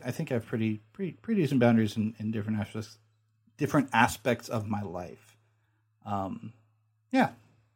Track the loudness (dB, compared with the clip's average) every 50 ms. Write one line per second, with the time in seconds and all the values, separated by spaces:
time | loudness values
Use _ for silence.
0 | -6 -8 -6 -6 -4 -4 -4 -4 -4 -4 -4 -2 -2 -2 -2 -4 -8 _ _ -8
1 | -8 -8 -8 -8 -6 -2 0 0 2 2 4 4 6 6 6 6 4 2 0 -2
2 | -2 -2 -4 -6 -6 -4 -4 -4 -4 -2 -2 -4 -4 -4 -6 -10 -10 -10 -14 _
3 | _ _ _ _ _ _ _ _ _ _ _ -4 -2 2 2 2 2 4 4 4
4 | 4 4 2 0 0 0 0 0 -2 -4 -4 -4 -4 -4 -4 -6 -6 -6 -8 -10
5 | -10 -10 -14 -18 _ _ _ _ _ _ _ _ _ _ _ _ _ _ _ _
6 | -8 -6 -4 -4 -4 -6 -8 -10 -12 -16 -18 _ _ _ _ _ _ _ _ _
7 | _ _ 2 2 2 2 0 -8 _ _ _ _ _ _ _